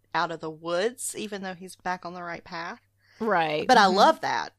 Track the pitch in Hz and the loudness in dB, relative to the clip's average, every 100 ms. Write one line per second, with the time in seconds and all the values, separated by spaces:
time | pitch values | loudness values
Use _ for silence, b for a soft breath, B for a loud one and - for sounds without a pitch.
0 | _ 160 170 165 160 156 165 175 226 247 | _ -2 -2 -4 -10 -10 -4 -2 -2 -4
1 | - - 208 208 190 180 185 - 185 180 | -10 -8 -8 -8 -10 -12 -16 -10 -6 -6
2 | 170 180 175 165 - 170 170 240 _ _ | -8 -12 -12 -12 -12 -12 -10 -14 _ _
3 | b b 220 180 160 151 - 240 196 196 | b b 0 2 2 0 4 6 6 6
4 | 277 320 135 120 76 | 4 4 -2 -4 -6